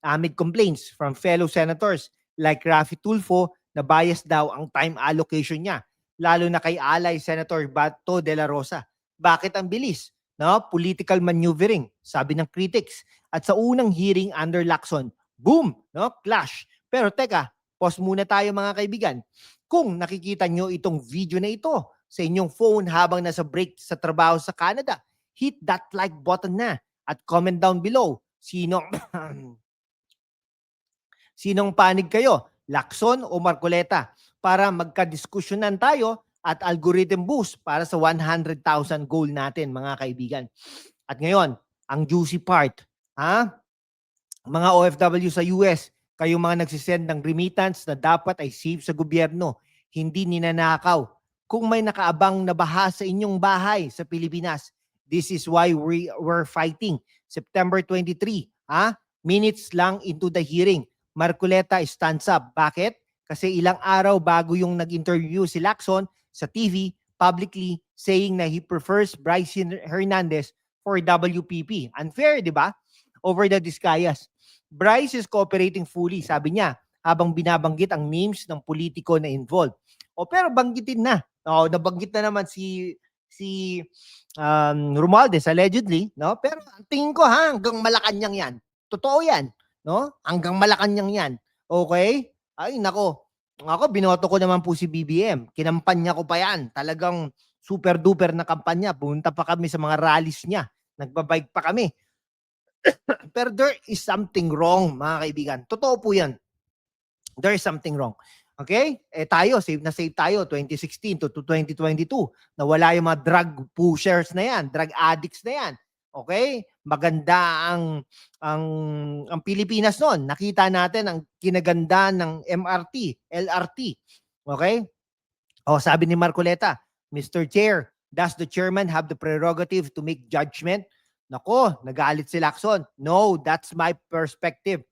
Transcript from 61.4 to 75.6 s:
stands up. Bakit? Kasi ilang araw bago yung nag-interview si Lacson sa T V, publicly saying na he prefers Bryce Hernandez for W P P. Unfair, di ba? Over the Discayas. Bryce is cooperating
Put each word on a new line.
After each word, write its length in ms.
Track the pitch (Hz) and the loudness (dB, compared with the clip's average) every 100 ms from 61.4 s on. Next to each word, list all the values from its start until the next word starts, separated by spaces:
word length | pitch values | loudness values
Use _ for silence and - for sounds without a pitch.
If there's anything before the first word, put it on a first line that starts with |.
| 185 190 185 185 160 | 2 2 2 0 -2
stands 400 | - 160 156 - | -2 -2 -2 0
up. 240 | 175 123 | 0 0
Bakit? 480 | - 151 160 202 233 _ _ | 0 0 0 -4 -4 _ _
Kasi 320 | _ 156 190 185 | _ -6 -2 2
ilang 240 | 175 185 | 2 0
araw 400 | 190 190 196 196 | 2 2 4 4
bago 400 | 170 170 165 180 | 4 2 2 0
yung 160 | 180 175 | 0 -2
nag-interview 720 | 165 170 160 175 160 175 185 | -4 -6 -2 -2 0 -2 -2
si 160 | 170 | 0
Lacson 400 | 180 214 - 190 196 _ _ | -2 -2 0 -2 -2 _ _
sa 160 | - 151 | -12 -10
T 180 | 220 226 | -2 -2
V, 80 | 185 190 - _ _ | -2 -4 -8 _ _
publicly 560 | 180 175 185 190 185 175 _ | 2 2 -6 -6 -6 -6 _
saying 400 | _ - 190 196 | _ 0 0 2
na 160 | 185 165 | -2 -2
he 80 | 160 | -4
prefers 560 | - 175 - 202 208 | -4 -6 0 2 2
Bryce 480 | 156 143 175 175 - 180 185 - | -2 -2 0 0 -4 -6 -6 -8
Hernandez 680 | 175 196 190 175 156 143 _ _ _ | -4 0 0 0 -2 -4 _ _ _
for 160 | - 196 | -4 -2
W 480 | 170 170 175 170 - | 2 2 2 -2 -6
P 160 | 170 | -8
P. 100 | 151 214 131 - | -6 -8 -8 -10
Unfair, 460 | 156 190 294 294 | -12 0 2 2
di 80 | 180 | 0
ba? 240 | 147 165 208 _ _ _ _ | 0 0 -2 _ _ _ _
Over 240 | 180 180 202 | -2 2 4
the 160 | 190 | 2
Discayas. 640 | 170 151 180 160 175 147 - _ _ _ _ | 0 -2 2 2 2 -2 -10 _ _ _ _
Bryce 400 | 147 190 233 277 | 0 4 4 2
is 160 | 254 208 | -4 -4
cooperating 560 | 214 196 190 | 0 0 2